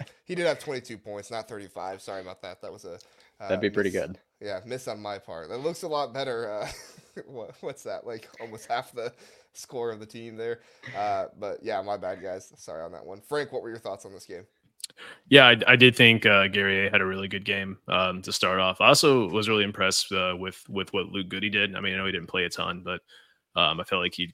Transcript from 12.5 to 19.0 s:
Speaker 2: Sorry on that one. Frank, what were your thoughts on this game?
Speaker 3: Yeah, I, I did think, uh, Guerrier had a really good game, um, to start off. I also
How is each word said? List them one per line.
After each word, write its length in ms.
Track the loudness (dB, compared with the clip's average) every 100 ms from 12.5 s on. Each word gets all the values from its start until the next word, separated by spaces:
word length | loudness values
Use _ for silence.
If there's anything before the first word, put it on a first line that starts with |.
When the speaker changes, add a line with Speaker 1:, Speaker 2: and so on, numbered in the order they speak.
| -20
Speaker 2:
Sorry 260 | -14 -12
on 80 | -12
that 140 | -14 -16
one. 160 | -16
Frank, 320 | -6 -6 -4
what 80 | -8
were 80 | -8
your 100 | -10
thoughts 260 | -10 -10 -12
on 60 |
this 140 | -18 -16
game? 200 | -16 -16 _ _ _ -18 -16 -20 -20 _
Speaker 3:
Yeah, 180 | 10 10
I, 100 | 8 6
I 100 | 10
did 200 | 10 10
think, 300 | 8 8 6
uh, 220 | 6 6
Guerrier 400 | 2 2 2 2
had 100 | 2
a 40 | 0
really 240 | -2 -4
good 160 | -6 -4
game, 320 | -4 -4 -10 -2
um, 340 | 0 0 -2
to 120 | -6
start 260 | -2 0 2
off. 220 | 0 4
I 80 | 6
also 380 | 8